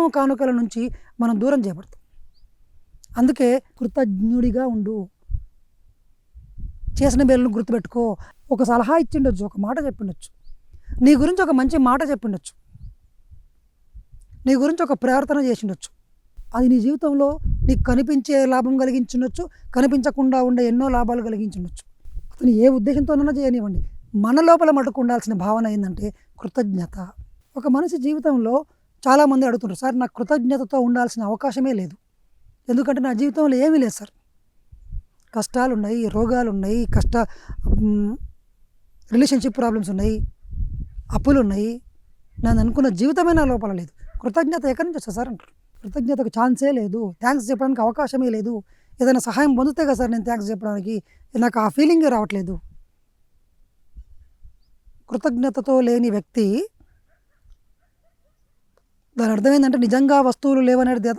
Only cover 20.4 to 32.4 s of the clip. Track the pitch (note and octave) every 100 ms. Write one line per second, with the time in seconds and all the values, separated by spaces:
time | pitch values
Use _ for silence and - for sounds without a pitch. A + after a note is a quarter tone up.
20.4 | B3 B3 A#3+ A#3+ C4+ B3 A3+ A#3+ A3+ G#3
21.4 | G#3+ F#3 F3 - - _ - - - -
22.4 | B3+ G#3+ B3+ C4 G#3 C#4 C#4 C#4+ D4 C#4
23.4 | C4+ B3 G#3 F3 - - - G3+ A3 C#4+
24.4 | E4 E4+ D#4+ C#4 C4 C4+ A#3+ A#3+ G#3+ G3
25.4 | F#3+ A3+ A3 G#3 F#3+ F3 G#3 - _ -
26.4 | F#3 - G#3 F#3+ E3+ - F#3 - - -
27.4 | _ C4+ C#4 C4+ E4+ E4+ C#4 D4+ D4+ C4
28.4 | A3+ C4+ D4+ _ _ _ B3+ C#4 D4 C4
29.4 | C4 A3+ G#3+ F3+ C4 B3+ B3 - A3+ D4
30.4 | B3 C4+ B3 C4+ A#3+ B3 A#3+ A3+ G#3 A3
31.4 | C#4 C4 C4 G#3+ E3+ F#3 _ _ _ _